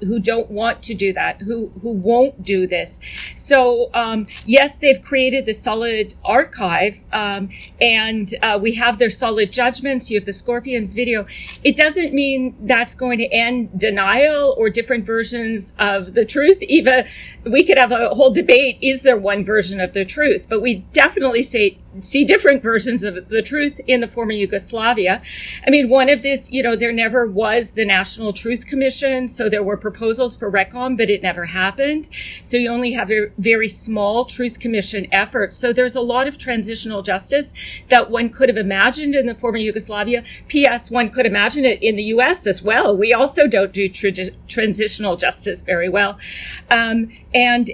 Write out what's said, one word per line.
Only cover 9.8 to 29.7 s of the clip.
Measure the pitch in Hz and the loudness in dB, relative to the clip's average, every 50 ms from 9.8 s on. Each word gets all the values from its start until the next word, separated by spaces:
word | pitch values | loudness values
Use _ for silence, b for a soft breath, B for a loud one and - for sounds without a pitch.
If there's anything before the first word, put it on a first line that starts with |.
| 262 277 269 254 - - | -4 -4 -4 -4 -4 -2
You | 226 208 | -4 -2
have | 180 | -2
the | 190 | -4
Scorpions | 190 - - - 240 240 233 269 254 233 214 180 | -10 -6 -4 -4 -4 -4 -4 -4 -4 -4 -4 -4
video. | - 226 247 240 233 214 196 B B B B B B B - | -4 -4 -2 0 -2 -2 -4 B B B B B B B 2
It | 285 - | 2 4
doesn't | - 302 311 302 359 339 285 | 4 4 2 2 0 -2 0
mean | - 277 277 269 269 262 254 254 - - | 0 0 0 0 0 -2 -2 -4 -8 -4
that's | 214 202 254 226 240 - - | 0 2 2 2 0 -2 -6
going | - 254 247 240 220 | -6 -4 -2 -2 -2
to | 233 | -2
end | - - 226 233 233 247 247 226 185 - | 0 0 0 0 0 -2 -4 -4 -4 -4
denial | 185 202 220 202 202 196 196 214 254 285 311 302 285 285 277 269 | -2 -2 0 0 0 0 2 4 4 4 4 4 2 2 2 2
or | - 226 214 | 2 0 0
different | - 233 226 - 254 226 196 | 0 -2 -2 -2 -2 -2 -2
versions | 202 226 226 226 220 247 233 226 226 226 208 185 - - - | -2 -2 -4 -4 -4 -4 -6 -4 -4 -6 -6 -8 -8 -4 -2
of | 214 202 196 196 185 185 190 | 0 0 0 -2 -4 -2 0
the | 233 220 | 0 0
truth. | - - 302 294 330 381 381 | 0 0 0 2 2 0 -2
Eva, | - - 277 330 196 254 254 254 233 B B B B B B B - | -2 0 0 2 4 4 2 2 0 B B B B B B B -6
we | 240 220 277 - | 0 2 2 4
could | - 370 | 4 4
have | 269 254 214 | 4 4 4
a | 247 226 233 - | 2 0 0 0
whole | 220 220 269 262 | 2 4 4 4
debate, | 202 339 - - - 254 277 254 - - | 4 4 4 4 4 4 4 2 -2 -2
is | 254 269 269 262 | -2 -2 -2 2
there | - 269 247 | 4 4 4
one | 208 190 202 202 208 | 4 2 0 -2 -2
version | 185 190 214 214 175 180 196 196 | -2 0 0 0 0 -2 -4 -4
of | 180 180 | -4 -4
the | - 196 190 | -2 -4 -4
truth? | 190 - 294 294 277 196 - - - | -4 -2 0 2 2 2 0 -2 -4
But | 226 214 | -2 -2
we | 214 247 220 185 - - | 0 0 -2 -4 -6 -2
definitely | - 302 277 330 - 403 277 254 233 233 | 2 4 4 4 2 0 0 0 0 0
say, | 254 - - 226 208 196 - - - - - 190 | -2 -2 0 0 0 0 -2 -4 -12 -20 -18 -18
see | 190 - - 277 294 | -8 -2 0 2 4
different | - 392 - - 277 277 262 | 4 4 4 6 4 4 4
versions | - 226 226 214 - 247 226 190 | 2 0 0 0 0 -2 -2 -2
of | 190 208 175 180 - - | -4 -6 -8 -10 -8 -4
the | 214 220 | -4 -4
truth | 220 - 277 302 294 285 285 - - - | -2 -2 -2 -2 -2 -2 -4 -4 0 2
in | 262 240 | 2 2
the | 233 | 2
former | 226 - 240 226 214 | -2 -6 -6 -6 -4
Yugoslavia. | 214 208 202 180 208 196 190 - 233 220 220 233 247 214 190 180 190 240 B B B B B B B B - | -4 -4 -4 -4 -4 -6 -6 -8 -6 -2 0 0 0 2 0 0 0 -2 B B B B B B B B 2
I | 262 | 4
mean, | 277 294 262 220 | 4 4 6 6
one | 254 269 262 269 | 6 6 6 6
of | 285 - | 4 4
this, | - 277 277 269 - - | 2 -2 -2 -4 -4 -4
you | 254 269 | -4 -2
know, | 269 240 226 | 0 0 0
there | 190 240 233 | 0 0 0
never | 233 226 226 220 240 254 240 | 0 0 0 0 2 0 0
was | 220 185 196 220 208 220 240 233 - | 0 0 0 0 2 2 0 0 -2
the | - 214 220 | -2 -2 0
National | 202 196 190 190 - - 220 220 208 | 2 2 2 0 -2 -6 -6 -6 -6
Truth | 196 - - 226 247 233 - - | -6 -6 -4 -6 -6 -6 -6 -4
Commission, | 285 269 269 262 262 - 285 269 262 254 254 | -2 0 0 0 0 -2 -2 -2 -2 -2 -4
so | 240 - - 233 214 | -6 -4 -4 -2 0
there | 214 208 202 | 0 0 0
were | 190 | -2